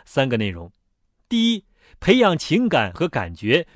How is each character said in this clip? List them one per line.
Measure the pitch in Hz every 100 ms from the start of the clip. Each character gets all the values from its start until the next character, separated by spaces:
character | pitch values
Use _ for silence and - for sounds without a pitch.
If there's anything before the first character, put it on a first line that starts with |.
| -
三 | - 135
个 | 117
内 | 104
容。 | 85 87 _ _ _ _ _ -
第 | 233 233
一， | 220 - _ _ -
培 | - 254
养 | 214 160
情 | - 175 247
感 | 151 101
和 | 92 175
感 | 123 87
觉 | 82 104 151 -